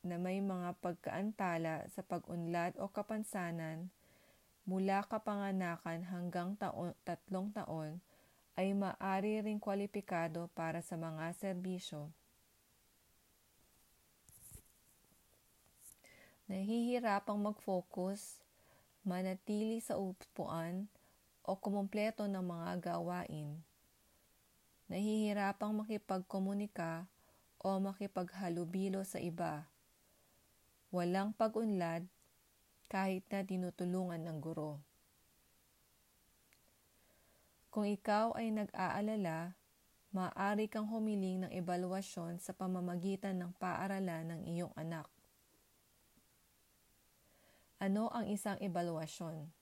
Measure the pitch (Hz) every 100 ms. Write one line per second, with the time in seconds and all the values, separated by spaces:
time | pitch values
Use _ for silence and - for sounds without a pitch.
0 | 180 175 180 190 196 185 175 175 180 175
1 | - - 208 214 185 165 165 156 - -
2 | - 175 - 170 170 170 175 - 196 -
3 | 208 214 214 202 170 170 160 160 185 -
4 | - - - - _ _ - 190 190 196
5 | 202 220 214 202 196 190 175 170 170 165
6 | 175 180 175 175 175 208 190 - 170 -
7 | - 170 - 190 202 208 - 160 156 170
8 | _ - - - _ - 190 196 190 -
9 | 196 190 208 214 214 208 208 202 202 202
10 | - 175 170 170 170 - 165 165 170 170
11 | 165 156 165 175 196 180 185 185 - 151
12 | 147 - _ _ _ _ _ _ _ _
13 | _ _ _ _ _ _ - - - _
14 | _ _ - - - - - _ - -
15 | _ - _ _ _ _ - _ - -
16 | - - - - - 190 196 233 233 247
17 | 233 202 - 208 208 208 - 185 - -
18 | 185 202 - - - _ - - _ _
19 | 196 180 185 190 - 208 220 226 - 202
20 | 190 185 - - 165 165 165 185 208 -
21 | - _ _ _ - 190 208 202 196 214
22 | 214 220 208 190 180 170 175 180 175 170
23 | 170 180 - 151 147 156 - _ _ _
24 | _ _ _ _ _ _ _ _ - 180
25 | 208 214 214 208 196 196 208 214 214 214
26 | - 190 185 196 190 202 208 - 165 165
27 | 185 _ - - _ _ 190 190 196 190
28 | 202 - 180 185 185 170 170 185 196 190
29 | 190 - 175 170 160 151 165 _ _ _
30 | _ _ _ _ _ _ _ _ _ 180
31 | 175 190 208 214 220 220 220 196 170 170
32 | 180 _ - _ _ _ _ _ - 190
33 | 190 185 - 202 190 185 180 - 180 185
34 | 180 170 165 156 160 156 151 147 - _
35 | _ _ _ _ _ _ _ _ _ _
36 | _ _ _ _ _ - _ _ _ _
37 | _ - _ _ _ _ _ 220 208 208
38 | - 208 226 - 226 214 202 - 185 -
39 | 214 220 180 160 170 180 _ _ _ _
40 | _ 190 180 - 196 208 214 220 214 226
41 | 220 208 190 185 185 185 175 180 180 190
42 | 190 - 170 175 - 185 185 185 180 175
43 | 190 190 196 185 175 - 185 - 190 196
44 | 185 165 165 165 170 170 175 - 165 165
45 | 147 _ - _ _ _ _ _ _ _
46 | _ - _ _ _ _ _ _ _ _
47 | _ _ _ - - - - - 196 202
48 | 226 240 208 208 214 202 196 175 175 160
49 | 156 - 165 160 156 -